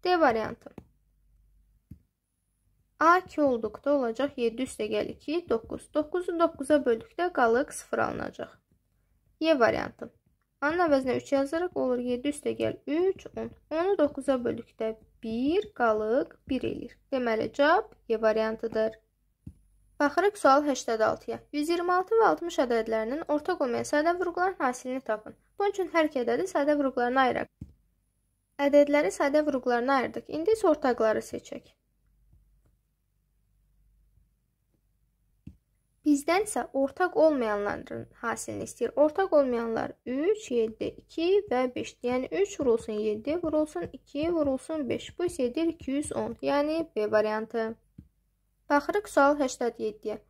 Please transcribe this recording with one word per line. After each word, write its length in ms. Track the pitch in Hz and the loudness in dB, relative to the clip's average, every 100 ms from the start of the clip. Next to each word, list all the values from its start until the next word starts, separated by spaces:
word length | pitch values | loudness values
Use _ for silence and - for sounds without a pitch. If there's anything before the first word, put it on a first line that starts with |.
D 160 | 359 349 | 0 4
variantı. 540 | 294 220 214 - - - - _ _ _ _ _ _ _ _ _ - - _ _ _ _ _ _ _ _ _ - | 4 2 -4 -10 -18 -20 -20 _ _ _ _ _ _ _ _ _ -20 -20 _ _ _ _ _ _ _ _ _ 2
A 180 | 320 359 | 4 4
iki 220 | 359 - | 2 0
olduqda 520 | 285 233 220 - 277 285 | 2 2 -4 -4 0 0
olacaq 400 | 233 226 277 277 | 0 -2 -4 -2
yeddi 320 | 233 226 262 | -2 -2 -8
üstə 200 | - 214 | -6 -4
gəl 160 | 214 - | -2 -4
iki, 260 | - - 330 339 | -8 -6 -6 -2
doqquz. 400 | 226 - - - | -4 -4 -14 -6
Doqquzu 420 | 294 302 359 370 339 | -4 -2 -4 -2 0
doqquza 420 | 330 330 277 294 | 0 0 2 2
böldükdə 480 | 269 226 - - 349 | 2 0 -2 -4 -2
qalıq 400 | 349 233 233 302 | 2 4 4 0
sıfır 320 | - - 233 - | -8 -6 -2 -2
alınacaq. 480 | - - - - _ _ _ _ _ _ _ _ - | -2 -8 -10 -14 _ _ _ _ _ _ _ _ -4
Y 180 | 320 302 | 2 4
variantı. 520 | 220 - - - - _ _ _ _ - | 4 2 -4 -10 -18 _ _ _ _ -4
A-nın 240 | 285 339 339 | -2 2 2
əvəzinə 280 | 269 262 247 | 2 2 -4
üç 160 | - | 0
yazırıq, 440 | 277 277 330 359 - | 0 0 -2 -4 -2
olur 220 | 262 247 | -2 -2
yeddi 380 | 247 247 277 294 | -2 -4 -4 -4
üstə 160 | 233 226 | -6 -2
gəl 200 | 220 - - | -4 -4 -4
üç, 400 | 302 381 381 - - | 0 0 -2 -8 -10
on. 120 | 233 - - | -10 -12 -8
Onu 260 | 311 359 - | -2 0 2
doqquza 380 | 294 294 262 254 | 2 0 -2 -2
böldükdə 520 | 240 226 - - 220 220 - _ | -2 -6 -10 -8 -8 -8 -16 _
bir, 500 | 226 226 269 359 415 - | -6 -2 0 0 -2 0
qalıq 600 | 233 220 214 254 339 - - | 0 2 0 0 -2 -10 -6
bir 120 | 254 | -4
eləyir. 380 | - - - - - | -4 -6 -12 -16 -6
Deməli, 400 | 269 240 220 226 | -2 0 -2 -2
cavab 420 | 247 294 370 453 - - | 2 4 4 0 -10 -4
Y 120 | 220 | 0
variantıdır. 800 | 220 214 220 220 226 220 220 - _ _ _ _ - - _ _ _ - | 2 2 0 -4 -4 -2 -2 -4 _ _ _ _ -20 -20 _ _ _ 0
Baxırıq 380 | 285 294 403 403 | 0 2 0 4
sual 220 | 294 277 | 6 6
həştəd 380 | 294 262 - 226 | 4 -2 -2 0
altıya. 340 | 220 220 - 226 - | 2 0 -6 -12 -8
Yüz 160 | 294 302 | -4 -2
iyirmi 240 | 349 349 | 0 0
altı 240 | 359 370 453 | 0 2 4
və 120 | 415 | 4
altmış 220 | 311 339 330 | 4 -2 -2
ədədlərinin 640 | 247 233 220 220 220 294 339 | 0 0 0 -2 -2 -6 -2
ortaq 300 | 294 294 349 | -2 -2 -2
olmayan 240 | 262 233 | -2 -2
sadə 300 | 233 294 320 349 | -2 0 0 0
vurğuların 380 | 349 339 370 370 | -2 -2 -2 0
hasilini 420 | 269 247 254 262 | -4 -4 -6 -8
tapın. 340 | - 214 220 - _ - | -4 -6 -6 -20 _ -2
Bunun 160 | 403 | -2
üçün 160 | 403 349 | -2 -2
hər 140 | 330 311 | 0 0
iki 140 | 285 | 0
ədədi 240 | 233 247 381 | 0 0 0
sadə 280 | 311 285 294 | 0 2 2
vurğularına 420 | 269 254 240 262 | 2 0 0 2
ayıraq. 300 | 254 - - - - - _ _ _ _ _ _ _ - | 2 0 -6 -12 -20 -20 _ _ _ _ _ _ _ -2
Ədədləri 460 | 285 285 285 294 359 | 4 6 6 4 2
sadə 300 | - 294 302 | 0 2 2
vurğularına 500 | 302 269 247 240 247 | 2 -2 0 0 2
ayırdıq. 300 | 269 226 233 - | 0 0 -6 -8
İndi 260 | 294 339 440 | -4 0 2
isə 140 | 359 | 4
ortaqları 500 | 302 262 233 220 220 | 2 2 2 0 0
seçək. 480 | - 240 - 240 _ _ _ _ _ _ _ _ _ _ _ _ _ _ _ _ _ _ _ _ _ _ _ _ _ _ _ _ _ _ _ _ _ _ _ _ _ _ - - _ _ _ _ 302 | -4 -12 -12 -16 _ _ _ _ _ _ _ _ _ _ _ _ _ _ _ _ _ _ _ _ _ _ _ _ _ _ _ _ _ _ _ _ _ _ _ _ _ _ -20 -20 _ _ _ _ 2
Bizdən 420 | 277 285 359 427 | 2 2 0 0
isə 160 | 254 247 | -4 -4
ortaq 480 | 269 269 - 359 - 311 | -2 -2 0 0 4 4
olmayanların 800 | 285 226 208 202 - - 117 - - | 4 0 -2 -4 -6 -8 -12 -12 -10
hasilini 420 | 233 226 - 208 | -8 -8 -8 -10
istəyir. 320 | 214 - 233 - | -10 -6 -4 2
Ortaq 400 | 302 302 392 302 | 2 2 2 4
olmayanlar 560 | 269 233 233 226 - - - | 2 0 -2 -4 -4 -8 -8
üç, 440 | 262 330 427 - | -4 0 -2 -2
yeddi, 440 | 240 220 220 202 - | -2 -2 -4 -8 -10
iki 240 | - - 339 403 403 | -14 -4 2 2 2
və 160 | 247 254 | -2 -2
beşdir. 340 | 233 - - 240 | -4 -10 -6 -4
Yəni, 240 | 254 262 320 | -2 -2 -2
üç 160 | 392 - | -2 0
vurulsun 360 | 269 226 - 214 | 2 2 0 -4
yeddi, 320 | 214 208 277 339 | -2 -4 -4 -4
vurulsun 420 | 330 302 302 349 339 | 0 0 0 -4 -10
iki, 400 | 262 _ 285 320 | -12 _ -4 -2
vurulsun 560 | 339 285 262 - 320 247 | 0 0 -2 -4 -6 -4
beş. 240 | 233 - - | -6 -6 -6
Bu 100 | 349 | -4
isə 240 | - 247 | -2 -2
edir 240 | 247 330 320 | 0 -2 -4
iki 140 | - | -6
yüz 260 | 277 302 - | -4 -4 -6
on. 220 | 214 226 | -6 -4
Yəni, 460 | 269 285 294 320 320 - | -2 0 0 -2 -4 -4
B 140 | 214 | 0
variantı. 600 | 214 214 214 220 233 220 226 _ - - _ _ _ _ _ - | 2 2 -2 -4 -4 -4 -8 _ -20 -20 _ _ _ _ _ 0
Baxırıq 380 | 285 294 403 415 | 0 2 -4 0
sual 220 | - 277 | 4 4
həştəd 460 | 294 254 - 240 226 | 4 0 -2 -4 -2
yeddiyə. 340 | 214 208 214 214 | -6 -6 -8 -10